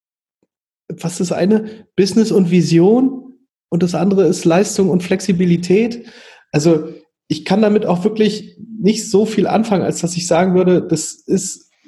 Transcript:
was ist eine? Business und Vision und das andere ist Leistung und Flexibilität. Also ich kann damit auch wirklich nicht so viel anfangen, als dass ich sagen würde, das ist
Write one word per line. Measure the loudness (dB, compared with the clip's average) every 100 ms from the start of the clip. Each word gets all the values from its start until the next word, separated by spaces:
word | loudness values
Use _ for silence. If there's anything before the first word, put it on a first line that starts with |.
| _ _ _ _ _ _ _ _ -18
was | -10 -8 -6
ist | -4
eine? | 0 2 0 -2 -14 -6 -2
Business | 2 2 2
und | 2 2
Vision | 2 4 4 4 4 0 -4 -14 _ _ _ _
und | -2
das | -2 0
andere | 0 2 2
ist | 2 2
Leistung | 2 0 0 0
und | 0
Flexibilität. | -2 -4 -2 0 2 0 2 0 0 -6 -16 -20 -20 -20 _
Also | 0 2 2 -2 -14 _ _ _
ich | -8
kann | -2 0
damit | 2 2 0
auch | -2 -2
wirklich | 0 -2 -2 -12 -20 -18 -4
nicht | -2 -2 0
so | 0 0
viel | -2 0
anfangen, | 0 0 -2
als | -2 -4
dass | -6 -6
ich | -2
sagen | 0 2 2
würde, | 2 0
das | 0 -4 -6
ist | -14 -4 -4 -4 -12 _ _